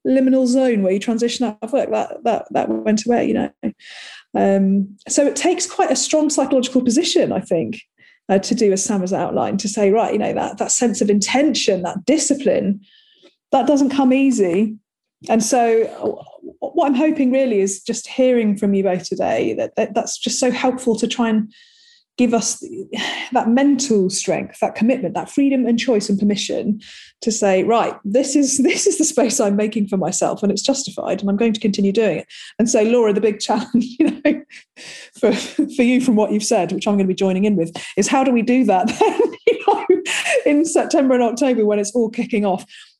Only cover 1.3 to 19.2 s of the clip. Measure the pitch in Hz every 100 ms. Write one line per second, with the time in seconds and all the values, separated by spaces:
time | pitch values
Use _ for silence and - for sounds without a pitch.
1.3 | 233 233 214 226 269 220 220 - - 233
2.3 | - - - - 220 220 214 233 240 -
3.3 | - - - - - - - - - -
4.3 | - 196 196 190 196 196 - - - 285
5.3 | - 330 359 - - 370 262 - 311 302
6.3 | 294 269 262 247 262 247 233 349 349 214
7.3 | - - 175 113 - - _ _ _ -
8.3 | 196 - 240 214 190 - 202 180 180 175
9.3 | - 110 196 202 214 202 214 214 214 -
10.3 | - - - - - 240 202 208 208 196
11.3 | 262 302 233 - 185 175 185 - 302 -
12.3 | 277 254 - 196 196 - _ _ _ _
13.3 | _ _ 269 247 285 277 269 262 262 277
14.3 | 226 185 175 220 220 _ _ _ _ -
15.3 | 226 220 254 233 226 - - - - -
16.3 | - - - - - 277 247 311 311 254
17.3 | 262 262 208 196 - - 233 - - 254
18.3 | 247 220 202 202 196 190 180 - -